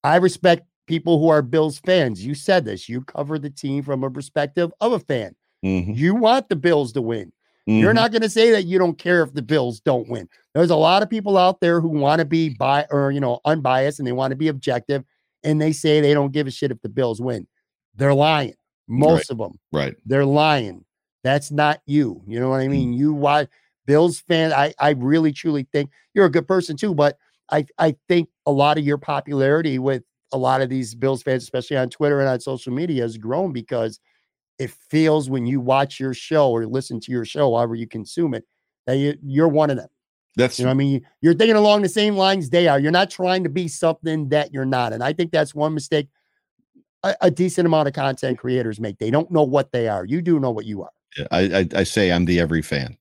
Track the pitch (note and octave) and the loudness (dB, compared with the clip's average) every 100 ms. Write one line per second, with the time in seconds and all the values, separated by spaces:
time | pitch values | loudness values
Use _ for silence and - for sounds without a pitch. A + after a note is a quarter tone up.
0 | C#3+ E3+ F#3 - F#3 E3+ _ _ _ D#3+ | 2 4 2 2 2 2 _ _ _ -4
1 | D#3+ D#3+ D#3+ D3+ B2+ D#3 D#3 C3+ - F#3 | 0 2 4 4 2 0 0 -2 0 2
2 | C3 G2 A2 C#3+ - F#3 A#2+ F#2+ - A#2+ | 2 -4 -8 -6 0 0 0 -10 -10 -12
3 | C3 - C#3+ D#3 C#3+ C#3+ C#3 C#3 C#3 C3 | -10 -10 -8 -8 -10 -10 -6 -6 -4 -4
4 | C3+ C3 C#3 D3+ C#3+ F3 E3+ - A3 A3+ | -4 -8 -6 -4 -2 -2 -4 -2 -2 -2
5 | - C3 G2 _ _ _ F#2+ F#2+ F2+ A2 | -2 -4 -4 _ _ _ -2 -2 -2 0
6 | E3 G#3+ A3 A#3+ G#3+ E3 F3 D#3 B2+ B2+ | 0 2 4 2 0 -2 2 2 0 -4
7 | A2+ A2+ F2 _ _ _ - A2 E3 A3+ | -4 -6 -8 _ _ _ 0 4 4 4
8 | A3+ A3 A3 A3 A#3 G#3+ F3 F#3 F3+ D#3 | 2 0 -2 4 4 4 2 2 0 -2
9 | E3+ F3 D3 C#3 A2+ D#3 B2 G#2+ - B2+ | 0 2 2 -4 -2 0 0 -2 -2 -2
10 | A2 A#2 F2 _ _ D3 E3+ D#3 D#3+ F#3+ | -2 -10 -12 _ _ 0 2 4 4 4
11 | G#3 A3 G#3 G3 F3+ F#3+ F3 E3+ E3 D3+ | 0 -4 0 4 4 2 0 2 0 0
12 | C#3 D#3+ D3+ E3 D#3+ A#2 B2+ C#3+ D3+ C#3+ | 2 2 0 0 0 -2 0 0 0 -2
13 | C#3 C#3 C3 A#2+ D3+ D#3+ C3 C3 C#3 - | 0 -2 -2 -2 -2 0 0 0 0 -4
14 | C3 B2+ C3+ C3 D#3 C#3 C#3 B2 - C#3 | -6 -4 -4 -2 -4 -2 -4 -4 -2 -4
15 | B2+ _ _ _ D3+ D3+ D#3 D3+ D#3+ D3+ | -6 _ _ _ -2 0 0 0 2 4
16 | D3 D3 C#3 D3 C3+ - C#3+ A#2+ G#2+ A2+ | 4 4 2 -2 -6 -4 -6 -6 -8 -4
17 | B2 A2 B2+ A2+ - _ _ _ _ G2+ | -2 -2 -6 -8 -10 _ _ _ _ -2
18 | C#3 C#3 D3+ D3+ B2+ - _ _ - A#2+ | 2 4 2 2 -4 -10 _ _ -8 2
19 | D3+ D#3+ - A#2+ G2+ - _ D2+ C#2 - | 4 4 0 -8 -10 -12 _ -4 -4 -8
20 | - C3+ C#3 D3 D#3 C#3+ G#2 F2+ _ _ | -2 0 2 2 2 0 -2 -10 _ _
21 | _ _ B2+ C#3+ C#3+ D3 D3 D3+ - D3 | _ _ -2 -2 -2 0 0 -2 -2 0
22 | C3 F2 F#2+ A2+ C3 C3 C3 - B2 A#2+ | 0 -6 -10 -6 -2 -2 -2 -2 -2 0
23 | D3 D3 C#3+ D3 C#3+ _ _ _ - D3 | -2 0 0 0 -2 _ _ _ 0 4
24 | F3 E3+ _ E3 D#3+ C#3 D3 - C#3+ C#3 | 4 0 _ 0 2 2 0 0 0 0
25 | B2 D#3+ D#3+ C#3+ E3 D3 C3 D3 C#3 _ | 2 2 2 -2 -4 -4 -4 -4 -4 _
26 | _ - F#3 D#3 D#3 F#3+ F3 D3 G#3+ D#3 | _ 2 4 2 0 -2 -2 -4 -2 2
27 | D3 - _ _ _ D3+ C#3 - E3 C#3+ | 0 0 _ _ _ -4 -4 -2 -2 -2
28 | _ F3 E3 _ - C#3 C#3+ D#3 C#3+ C#3+ | _ 0 0 _ -2 2 2 2 0 -2
29 | - C#3+ C#3+ C#3+ C3+ D#3 D#3 C3 C3 B2+ | -4 -6 -4 0 2 2 0 -2 -2 -4
30 | _ _ _ C3+ B2+ C3 C3 C3 A2+ A#2 | _ _ _ -2 0 0 0 -4 -6 -4
31 | C3+ C3+ - C3 B2 B2+ - C#3+ B2+ - | -2 -2 -2 -4 -4 -8 -4 -4 -4 -2
32 | D3 C#3+ C3+ B2+ - C3 - B2+ F3 C#3 | -2 0 0 -2 -6 -10 -8 -6 -4 -4
33 | A#2 A2+ A2 C#3+ F#3+ B2+ A2+ B2 A2+ G#2+ | -4 -8 -6 -4 -4 -6 -8 -6 -6 -8
34 | _ _ _ _ _ _ C3 - _ D3+ | _ _ _ _ _ _ -12 -12 _ 2
35 | D#3+ D3+ C3 C3 A#2+ C#3 B2 C3+ C#3 - | 2 2 -2 -4 -2 -2 0 0 0 -4
36 | C3+ A#2+ - D#3 C#3 A#2 A2 C3 C3+ A#2 | -8 -8 -2 2 2 0 -2 -6 -6 -12
37 | - B2 A2 D3+ C#3 A#2 A#2+ A#2 A#2 A2+ | -6 -6 -6 0 0 2 -2 -4 -10 -12
38 | G#2 - E3 A#2 _ _ _ _ - C3+ | -10 -4 -4 -4 _ _ _ _ -4 0
39 | C#3+ D3 C#3+ C#3 E3 D3 D3+ B2+ - _ | 0 -4 -4 2 2 2 0 -2 -8 _
40 | _ _ _ - B2 - B2+ C3 C#3 C3+ | _ _ _ 0 0 2 0 2 2 0
41 | - _ D#3+ E3+ A3 G#3+ G#3 G#3 F#3+ G#3+ | -4 _ 2 4 4 6 4 4 2 0
42 | G#3 G3+ F#3+ G3 C#3 E3+ E3+ C#3 D3 F3 | 0 2 2 2 0 2 4 2 2 2
43 | G3 - F3+ F#3 E3+ D3 E3+ - E3 D#3+ | 0 -2 -2 0 -2 -4 -6 -2 -2 -2
44 | D#3+ D#3 C#3 D3+ D3 C#3 C3 C3 A#2+ A2+ | -4 -4 -2 -2 -2 -4 -2 -2 -2 -4
45 | B2+ D#3 E3+ D#3+ C#3+ D3 D3+ D#3 C#3 D3+ | -4 -4 -2 0 -2 -2 -4 -4 -2 -4
46 | C#3+ _ _ _ _ _ _ _ _ _ | -4 _ _ _ _ _ _ _ _ _
47 | F#3+ - F3+ D3 F3+ F3 E3+ D#3+ C#3+ C#3+ | -6 0 0 2 -2 0 2 2 0 -2
48 | C#3 C3 C3+ B2 B2 B2+ A2+ G#2 A2 - | -4 -4 -4 -4 -2 -2 -2 -6 -8 -6
49 | A2 C#3 E3+ E3 C#3+ C#3 C3+ B2 A2+ G2+ | -2 0 0 0 2 0 0 -4 -2 -4
50 | F#2 D#3 F3 D#3+ C3 A2 G#2+ G2+ F2+ _ | -4 -4 0 0 0 -4 -8 -10 -12 _
51 | _ - - F2 F#2+ F#2+ E2+ F#2 F#2+ - | _ -14 -2 0 2 2 0 0 0 2
52 | F#2+ F2 F2 F2 E2 D#2+ - D2 B1 - | 2 2 2 2 2 0 -2 -6 -6 -14